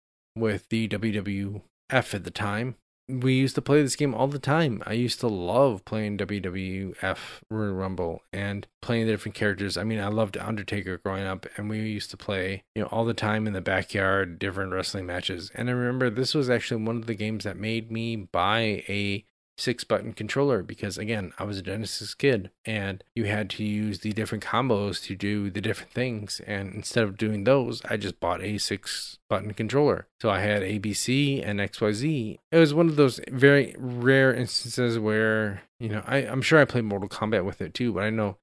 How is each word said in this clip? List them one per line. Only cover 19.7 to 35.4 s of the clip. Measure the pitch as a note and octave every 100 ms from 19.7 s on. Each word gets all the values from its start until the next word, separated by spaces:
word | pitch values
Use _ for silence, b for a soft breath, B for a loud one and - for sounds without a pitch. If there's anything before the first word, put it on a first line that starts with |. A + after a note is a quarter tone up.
| A#2+ - G#2 A2
controller | - G#2+ C3+ C#3+ A2+
because, | F2 G2 G#2 F#2
again, | G#2+ A2+ F#2 -
I |
was | G#2 G2
a |
Genesis | F2+ G2 G#2 - G#2
kid, | - C#3+ A#2 F#2 _
and | - A2 G2 F#2 - -
you |
had | G#2+ G#2+ G2+
to | -
use | G#2+ G#2 G#2+ G2
the | G#2
different | G#2 G#2+ G#2+
combos | - A2+ C3 G#2 G2+ F#2 -
to | F#2+
do | G2+ G#2 G2+
the | G2
different | G#2 G#2 -
things. | - B2+ A2 G#2 - -
And | G2+ G2 G2
instead | - -
of | G#2+ G2
doing | A2 G#2+
those, | G2+ C#3 A#2+ A#2 -
I | A2
just | G2+ -
bought | F2 F2
a | F#2+ G2+
six-button | - G2+ - - - - _ G2+ G#2 -
controller. | A2 C3+ D3 G2 - _
So | A#2
I | G2
had | G#2 G#2
A, | F#2+ G#2+
B, | G#2
C, | G2 - C3+ C#3+ C#3
and | - G2+
X, | G2 -
Y, | G#2+
Z. | G#2 C#3+ D3+ A2 - _
It | E3
was | D#3+ D3
one | E3+
of | D3
those | C#3 - -
very | C3 C#3 C#3+ C3 -
rare | B2+ A#2+ A#2+ C3+ C3
instances | A#2+ A#2+ - A#2+ A#2+ A#2+ A2+
where, | G#2+ G#2+ A2 A2